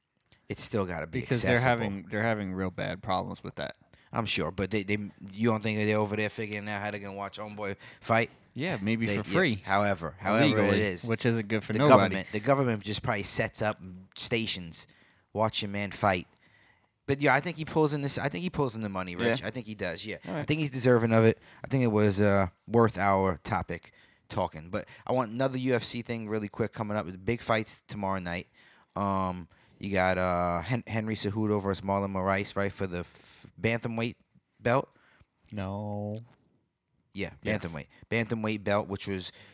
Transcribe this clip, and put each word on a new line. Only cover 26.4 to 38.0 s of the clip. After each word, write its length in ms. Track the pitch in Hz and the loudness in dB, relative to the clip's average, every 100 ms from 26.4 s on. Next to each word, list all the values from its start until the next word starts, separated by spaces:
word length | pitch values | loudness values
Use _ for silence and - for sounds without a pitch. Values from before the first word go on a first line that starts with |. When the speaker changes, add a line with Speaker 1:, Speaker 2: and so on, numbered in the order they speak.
| 104 | -4
Speaker 1:
quick 240 | - 110 | -2 -4
coming 240 | - 107 104 | -2 -2 -2
up. 100 | 92 | -2
The 60 | 92 | -6
big 240 | 95 117 | -2 -2
fights 400 | - 113 110 - - | 0 0 0 -10 -12
tomorrow 320 | 107 98 95 | -4 -2 -2
night. 300 | 87 87 - _ - - _ - | -2 -6 -8 _ -20 -20 _ -2
Um, 500 | 98 95 92 90 82 _ _ _ | 0 2 0 -4 -10 _ _ _
you 120 | 98 | -2
got, 240 | 98 92 92 | 2 4 4
uh, 440 | 92 87 87 87 | 2 2 2 0
Hen-, 200 | 87 123 - | 0 -4 -2
Henry 280 | 107 110 | -4 -2
Cejudo 480 | 107 104 107 107 104 | -2 -2 -2 0 0
versus 200 | 98 92 | 0 -2
Marlon 260 | 95 98 98 | 0 0 0
Moraes, 440 | 95 95 98 104 - | -2 0 0 0 -2
right, 160 | 98 | -2
for 140 | - 95 | -2 -4
the 120 | 87 | -4
f-, 460 | 87 - - - - - | -8 -14 -20 -20 -20 -4
bantamweight 560 | 110 117 120 113 117 - _ _ _ _ | -2 0 -4 -4 -4 -6 _ _ _ _
belt. 300 | 113 131 - _ _ _ _ _ _ | 2 2 0 _ _ _ _ _ _
Speaker 2:
No. 640 | 104 95 101 104 104 104 110 117 _ _ _ _ _ _ _ _ | -8 -6 -6 -6 -6 -6 -8 -12 _ _ _ _ _ _ _ _
Speaker 1:
Yeah, 160 | 95 95 - | -8 -8 -6
Speaker 2:
Yes. 200 | - 107 | -2 -2
Speaker 1:
bantamweight. 240 | 87 80 69 _ | -2 -8 -12 _